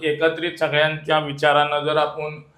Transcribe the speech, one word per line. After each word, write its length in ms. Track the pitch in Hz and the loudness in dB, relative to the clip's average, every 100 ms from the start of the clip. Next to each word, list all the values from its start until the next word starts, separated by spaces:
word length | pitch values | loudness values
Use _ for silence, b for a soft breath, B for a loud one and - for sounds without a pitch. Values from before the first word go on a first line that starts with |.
एकत्रित 480 | 156 147 160 160 170 165 | -4 0 0 0 -6 -2
सगळ्यांच्या 600 | 156 147 156 156 156 156 | 0 2 0 0 0 0
विचारानं 600 | 147 143 147 147 147 147 147 | 0 0 4 4 2 0 0
जर 120 | 151 | 0
आपण 420 | 147 156 151 151 - | 0 -4 -10 -10 -18